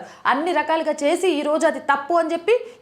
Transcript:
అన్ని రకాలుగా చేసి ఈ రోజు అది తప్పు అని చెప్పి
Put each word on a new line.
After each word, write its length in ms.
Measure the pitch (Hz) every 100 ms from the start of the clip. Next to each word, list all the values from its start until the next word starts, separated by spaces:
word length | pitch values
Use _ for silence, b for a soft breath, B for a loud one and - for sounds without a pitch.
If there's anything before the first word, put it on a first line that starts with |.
| - B B
అన్ని 260 | 285 339
రకాలుగా 400 | 302 302 320 311 302
చేసి 260 | 285 339 370
ఈ 120 | 294
రోజు 260 | 294 311 320
అది 120 | 277
తప్పు 340 | - 285 285
అని 180 | 339 330
చెప్పి 340 | 339 339 480 - B